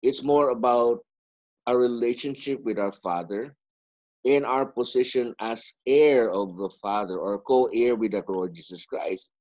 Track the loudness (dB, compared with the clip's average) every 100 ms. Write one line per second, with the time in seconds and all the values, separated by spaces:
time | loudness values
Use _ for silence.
0 | 0 -2 2 2 4 2 2 4 2 0
1 | -6 _ _ _ _ _ -2 2 2 0
2 | -2 -2 -6 -8 -6 -6 -4 -2 -4 -4
3 | -6 -6 -4 -8 -8 _ _ _ _ _
4 | _ _ 2 2 2 -2 -2 -4 -2 0
5 | 0 0 -2 -6 -8 -6 -8 -8 2 6
6 | 6 6 2 0 -4 -4 -8 -6 -4 -2
7 | -2 -4 -4 -6 2 4 4 2 2 2
8 | 0 -2 -4 -4 -4 -8 -14 -14 -10 -8
9 | -6 -6 -10 _